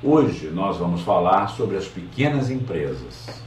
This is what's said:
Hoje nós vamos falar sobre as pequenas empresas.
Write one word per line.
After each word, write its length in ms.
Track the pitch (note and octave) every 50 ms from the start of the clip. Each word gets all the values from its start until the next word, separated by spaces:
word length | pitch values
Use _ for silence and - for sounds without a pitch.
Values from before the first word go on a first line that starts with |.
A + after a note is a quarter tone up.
Hoje 460 | - C3+ D3+ D#3 C#3 A2+ - - - D#2
nós 300 | D#2+ F2+ F#2+ F2 E2+ E2+
vamos 240 | F2 F2 E2+ E2+
falar 480 | - - G2+ F2+ F2 - F#2+ - - -
sobre 260 | - - A2+ G2+ G2
as 140 | F#2+ E2 -
pequenas 600 | - F#2 E2+ - - A#2+ C#3 D3 C#3+ C#3 B2 A#2+
empresas. 920 | C3 B2+ A#2 - - D3 - C#3 - - - - - - - - - - -